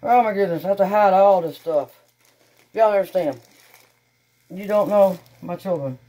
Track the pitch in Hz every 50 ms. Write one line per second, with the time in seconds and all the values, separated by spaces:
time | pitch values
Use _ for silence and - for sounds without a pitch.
0 | - - 240 247 240 220 202 196 196 180 170 160 143 185 196 196 196 180 202 214
1 | 208 202 185 185 196 202 196 185 170 165 143 - - 165 160 147 135 - - _
2 | _ _ _ _ _ _ _ _ _ _ _ _ _ _ _ 202 220 220 208 196
3 | 185 175 - 185 170 147 127 120 _ _ _ _ _ _ _ - _ _ _ _
4 | _ _ _ _ _ _ _ _ _ _ 165 185 202 196 208 208 202 190 202 208
5 | 196 190 180 175 - _ _ _ - 170 175 175 - 196 180 160 139 135 127 123
6 | _